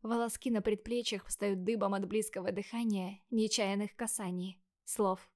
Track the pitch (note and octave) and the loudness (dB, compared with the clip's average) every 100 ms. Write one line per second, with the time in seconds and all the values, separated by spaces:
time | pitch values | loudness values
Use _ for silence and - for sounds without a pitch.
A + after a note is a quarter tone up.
0 | A3 A#3 A#3 - C4 A3+ G3 G#3 - A#3+ | 0 0 0 -2 0 2 2 0 0 -2
1 | A#3 G#3 - - G3+ G3 F#3 A3+ G3+ G3 | 0 -4 -6 -2 0 0 0 2 2 0
2 | G3 G#3+ G#3+ - F#3+ F#3+ G3+ A#3 A#3 G3+ | 0 0 0 -2 -2 -2 -4 -2 0 0
3 | F#3+ G3 _ A3+ A3 - G3+ G3 G#3 - | -2 -8 _ 2 2 4 2 2 -2 -4
4 | A3+ - G3 F3+ F3+ - _ _ - - | -4 -2 -2 -2 -4 -10 _ _ -8 2
5 | G#3 F#3 - | 2 2 -4